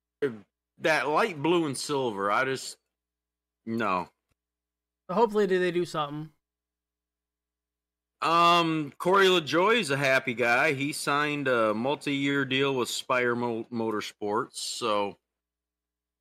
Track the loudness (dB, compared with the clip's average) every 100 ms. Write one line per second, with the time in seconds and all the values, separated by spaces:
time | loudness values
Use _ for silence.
0 | -8 _ -6 -6 -16 _ _ _ 0 0
1 | 2 0 0 -2 0 0 0 -4 -4 -2
2 | -2 -2 0 0 0 -4 -8 -18 _ _
3 | _ _ _ _ _ _ -8 -4 -2 -2
4 | -4 _ _ _ _ _ _ _ _ _
5 | -6 0 2 2 2 2 0 -2 -4 -4
6 | -6 -8 -12 -16 _ _ _ _ _ _
7 | _ _ _ _ _ _ _ _ _ _
8 | _ _ 2 4 6 6 4 -2 -6 -4
9 | 2 4 4 4 2 2 2 2 0 0
10 | 2 2 0 -2 2 2 2 0 -4 -4
11 | -2 0 0 -2 0 2 2 0 -2 -2
12 | -2 -2 0 0 0 0 0 0 -2 -4
13 | -2 0 2 0 -2 -4 -6 -4 -2 -4
14 | -6 -6 -2 -2 -2 -8 -10 -6 -2 0
15 | -2 -6 _ _ _ _ _ _ _ _
16 | _ _